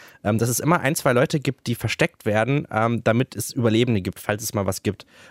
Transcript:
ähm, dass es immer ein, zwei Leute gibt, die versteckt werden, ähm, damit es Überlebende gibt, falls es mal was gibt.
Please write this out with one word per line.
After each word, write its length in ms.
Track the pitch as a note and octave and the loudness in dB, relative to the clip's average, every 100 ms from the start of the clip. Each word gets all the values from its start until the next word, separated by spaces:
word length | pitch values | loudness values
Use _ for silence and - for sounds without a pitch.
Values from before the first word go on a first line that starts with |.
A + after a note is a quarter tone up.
| - - | -18 -6
ähm, 140 | - A2 | -2 0
dass 120 | A#2 | 0
es 100 | B2+ | 0
immer 220 | C#3 F3 | 0 0
ein, 120 | C3+ | 0
zwei 200 | C#3 C#3+ | 0 2
Leute 260 | A#2+ D3+ D#3 | 2 2 0
gibt, 260 | C#3 - - | -2 -4 -6
die 80 | |
versteckt 540 | A#2 A2 - E3 - A2 | -4 -4 -2 -2 -2 -2
werden, 400 | G#2 A2+ C#3 - | 0 2 0 -2
ähm, 320 | A2 A#2 A#2 | 0 0 0
damit 320 | A2+ A2+ C3+ G#2 | 2 0 0 -4
es 160 | - | -6
Überlebende 500 | C#3 A#2 A2 B2 G#2+ | -2 2 4 2 0
gibt, 180 | F#2+ - | -2 -6
falls 240 | - G#2+ | -4 -4
es 100 | A#2 | -4
mal 140 | G#2+ F#2+ | -2 -2
was 160 | F#2+ | -2
gibt. 240 | G#2 F#2+ - - - | -4 -6 -10 -20 -20